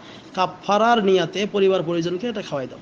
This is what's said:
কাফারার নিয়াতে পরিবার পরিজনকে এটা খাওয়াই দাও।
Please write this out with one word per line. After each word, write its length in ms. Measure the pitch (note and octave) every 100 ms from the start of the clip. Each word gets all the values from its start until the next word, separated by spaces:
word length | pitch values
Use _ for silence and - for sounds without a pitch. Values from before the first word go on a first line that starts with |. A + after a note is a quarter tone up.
| - - -
কাফারার 680 | - F3+ - - G3+ A#3 A#3
নিয়াতে 420 | G3 F#3 E3 F#3 G#3
পরিবার 300 | G3+ F#3+ F#3
পরিজনকে 460 | E3 E3+ E3+ F3 B3
এটা 140 | G#3
খাওয়াই 240 | F3 C#3+ B2+
দাও। 120 | C3+